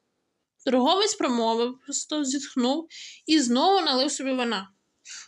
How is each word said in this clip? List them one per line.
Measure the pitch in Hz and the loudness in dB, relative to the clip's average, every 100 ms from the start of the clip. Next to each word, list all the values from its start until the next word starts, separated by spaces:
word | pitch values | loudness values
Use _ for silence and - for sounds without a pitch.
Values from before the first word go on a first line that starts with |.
| _ _ _ _ _ _ - | _ _ _ _ _ _ -2
Торговець | 247 262 370 427 - | 2 2 2 0 0
промовисто | 302 240 226 226 247 254 - 277 - 302 | -2 0 0 0 -2 -6 -8 -8 -4 -4
зітхнув | 269 277 - 262 240 294 330 - - - - | -2 -4 -6 -2 0 0 -6 -14 -18 -10 2
і | 311 | 2
знову | 240 240 339 392 | 4 2 4 4
налив | 320 254 285 | 2 0 0
собі | 285 269 | -2 -4
вина. | 254 240 208 196 _ _ _ - - | -2 -2 -4 -6 _ _ _ -20 -18